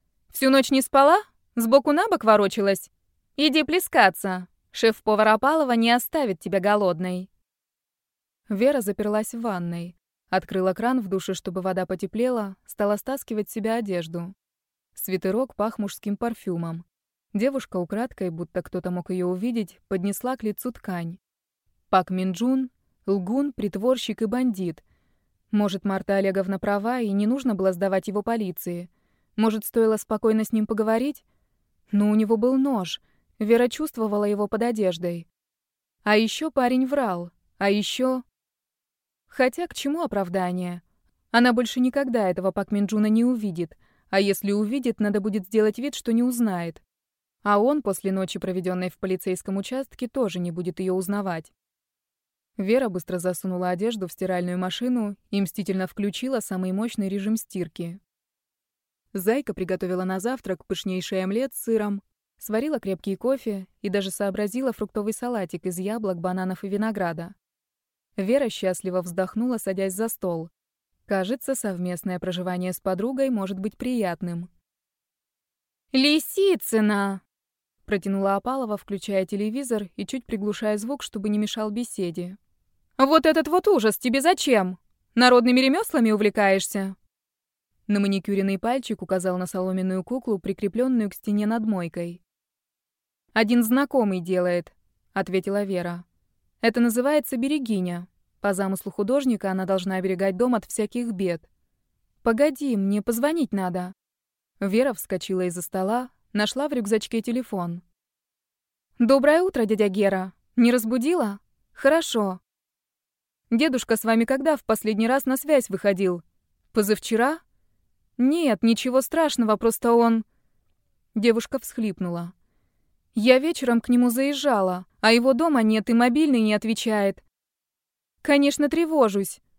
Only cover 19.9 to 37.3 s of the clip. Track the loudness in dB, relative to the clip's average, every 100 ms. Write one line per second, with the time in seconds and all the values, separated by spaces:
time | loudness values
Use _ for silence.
19.9 | -4 -2 -4 -4 -4 -6 -6 -8 -10 -8
20.9 | -6 -6 -10 _ _ _ _ _ _ 0
21.9 | 0 2 -2 -2 -2 0 0 -2 _ _
22.9 | _ -4 -2 -2 -2 -2 -4 -6 -2 0
23.9 | 0 -2 -4 -2 0 -2 -2 -4 -6 _
24.9 | _ _ _ _ _ _ 0 0 -2 -4
25.9 | -4 0 0 2 0 -2 -2 -2 -2 -2
26.9 | -2 0 0 0 0 0 0 0 0 0
27.9 | 0 -2 -4 -2 -2 -4 -6 -8 -10 -12
28.9 | _ _ _ _ 0 0 0 -2 0 2
29.9 | 2 -2 -2 2 2 0 0 0 0 0
30.9 | 0 0 -6 _ _ _ _ _ _ _
31.9 | 0 2 2 2 2 2 2 2 0 -4
32.9 | -8 _ _ _ -4 2 4 4 -2 -6
33.9 | -4 -2 0 0 -2 -2 -2 -2 0 -2
34.9 | -2 -4 -6 -12 _ _ _ _ _ _
35.9 | _ 2 2 2 0 -4 2 2 2 2
36.9 | 0 0 -2 -8